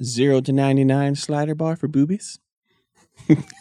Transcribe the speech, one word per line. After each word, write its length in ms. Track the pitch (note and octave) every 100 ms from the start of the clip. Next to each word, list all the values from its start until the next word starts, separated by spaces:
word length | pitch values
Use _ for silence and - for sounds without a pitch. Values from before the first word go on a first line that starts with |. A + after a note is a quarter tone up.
zero 380 | B2 A#2 C#3 C3
to 120 | C3+
ninety-nine 640 | C3+ C#3 C3+ C3+ C3+ C#3
slider 400 | C#3+ - D3 D3+
bar 220 | D#3 D#3+ E3
for 100 | D3
boobies? 540 | C#3+ D3 G3+ - - _ _ _ _ _ _ _ _ -
<laughs> 0 | D3+ - -